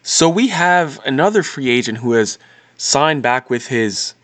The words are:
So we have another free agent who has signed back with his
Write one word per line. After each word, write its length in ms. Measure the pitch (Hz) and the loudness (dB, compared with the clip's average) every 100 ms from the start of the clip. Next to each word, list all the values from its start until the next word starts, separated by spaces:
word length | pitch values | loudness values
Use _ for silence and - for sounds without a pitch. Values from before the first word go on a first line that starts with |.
So 280 | - - 165 | -2 2 2
we 180 | 175 247 | 2 0
have 500 | 175 175 180 160 135 | 0 2 2 0 -6
another 380 | 139 135 185 214 | -4 0 2 2
free 260 | 156 - 131 | -2 -4 0
agent 300 | 120 113 113 | 0 0 -4
who 140 | 120 | 0
has 260 | 117 107 - - - _ _ | 2 0 -4 -18 -20 _ _
signed 440 | - 139 156 151 | -2 2 2 2
back 280 | 120 127 - | 0 -2 -2
with 160 | 123 - | -6 -2
his 480 | 123 110 92 - - | -2 -2 -4 -10 -12